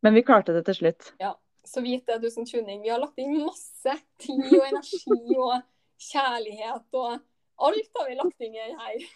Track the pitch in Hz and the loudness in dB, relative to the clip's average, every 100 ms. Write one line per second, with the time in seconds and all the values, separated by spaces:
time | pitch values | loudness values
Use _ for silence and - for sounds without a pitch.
0 | 220 220 247 226 - 170 165 190 165 165 | 8 6 8 6 6 0 0 2 2 0
1 | - _ 202 - _ _ - - 240 254 | -12 _ -8 -8 _ _ -10 -6 -4 -4
2 | 254 226 233 226 233 240 214 202 214 233 | -4 -4 -4 -6 -8 -6 -6 -8 -4 -4
3 | 294 - 269 302 302 - - - 262 294 | -4 -6 -4 -2 -4 -8 -20 -6 -4 -4
4 | _ _ - 269 262 359 269 - - 370 | _ _ -6 -4 6 6 6 -2 -6 -10
5 | - 240 233 262 254 247 - _ _ _ | -2 -2 0 0 0 -2 -6 _ _ _
6 | - 294 269 233 214 208 220 254 _ 254 | -8 -2 -2 -2 -8 -10 -10 -10 _ -6
7 | 254 240 _ _ _ - 269 440 440 480 | -4 -6 _ _ _ 0 0 0 -4 -6
8 | 277 254 349 - 226 220 220 311 226 226 | -6 -4 -4 -4 -12 -10 -12 -12 -10 -10
9 | 294 | -12